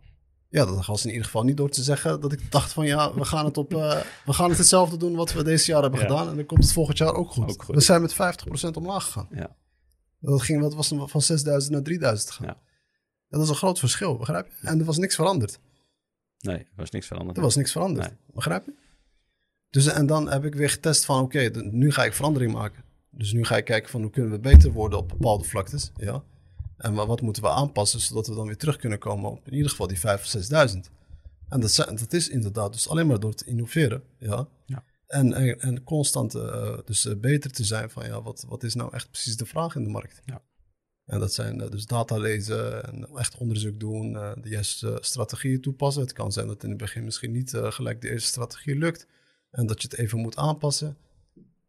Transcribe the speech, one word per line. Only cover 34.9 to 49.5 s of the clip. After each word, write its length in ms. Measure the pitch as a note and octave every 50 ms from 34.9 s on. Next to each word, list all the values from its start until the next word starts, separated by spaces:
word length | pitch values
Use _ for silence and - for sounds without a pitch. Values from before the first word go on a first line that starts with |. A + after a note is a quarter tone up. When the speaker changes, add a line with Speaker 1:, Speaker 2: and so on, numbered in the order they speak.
| _ _ _
Speaker 1:
En, 260 | _ C#3 C#3 C3+ A#2+ -
en, 260 | C3 C3 B2 A#2+ -
en 240 | - C3 A#2+ C3 -
constant, 520 | - E3 D3+ C#3+ - - C3+ A#2+ A2+ A#2
eh, 420 | A2+ A2 G#2+ A2 A2+ A2 G#2+ A2+ - -
dus, 200 | - G#2 - -
eh, 100 | A2+ G#2+
beter 360 | G2+ A2 C3+ D3 C#3+ C#3+ C3+
te 120 | - - A2
zijn 260 | G2+ A2 A2 A2+ A2
van, 160 | - B2 A#2
ja, 160 | A2+ A2 A2
wat, 240 | A2 A2+ G#2+ - -
wat 160 | B2 A#2 A2+ A#2+
is 120 | A2+ A2+
nou 180 | A#2+ A#2+ - -
echt 160 | A#2 - -
precies 280 | - - - A#2+ A2
de 80 | A#2 A#2
vraag 300 | - - D#3+ E3+ E3 D#3
in 80 | C#3 A2+
de 60 | G#2
markt? 320 | G#2+ G#2+ - - - - -
Speaker 2:
Ja. 160 | C3 B2 - - _ _ _ _ _ _ _ _ _ _ _ _
Speaker 1:
En 120 | - G#2 G#2
dat 140 | G2+ G2 -
zijn, 280 | A2+ A2 A2 A2 A2
eh, 80 | G#2+ G#2+
dus 160 | G#2 G#2 A2
data 320 | - A#2+ A#2 A#2 - A#2
lezen 680 | G#2+ G#2+ A2 G#2+ G#2 G2 G#2+ A2 A2 A2+ A2+ A#2 A2+ A2+
en 240 | - A2+ A2 G#2+ - C#3+
echt 220 | C3 A#2+ - -
onderzoek 420 | - A#2+ A#2 G#2+ G#2+ G#2+ G#2+ G#2 G#2+
doen, 360 | G#2+ G#2+ A2 A2 A2 A2+ A2
eh, 160 | G#2+ G#2 G#2 G#2 A#2
de 80 | A2+ G#2+
juiste 480 | G#2+ G#2 G2+ - - - A2+ A2 A2+ A2
strategieën 600 | - - - B2+ G#2+ - - - - C3 C3 C3
toepassen. 400 | C3 C#3 C3 - C#3 C#3 C#3 C#3+
Het 120 | B2+ C3 -
kan 180 | - A2 G#2
zijn 160 | G2 G#2+ G#2+
dat 160 | G#2+ G#2 - A2
in 60 | G#2+
het 80 | G#2
begin 260 | G#2 G#2+ G#2 - A2+ A2+
misschien 280 | A2 - - - A#2
niet, 220 | A#2 B2 B2+ B2+ B2
eh, 180 | A2+ A2+ A2
gelijk 300 | - - B2 A2+ A2+ A#2
de 80 | A#2+ A#2
eerste 180 | A#2+ A2+ - -
strategie 460 | - B2 A#2+ - - - - - C3+
lukt 300 | C#3+ D#3+ E3+ D#3+ - - _ _ _ _ _ _ _ _ _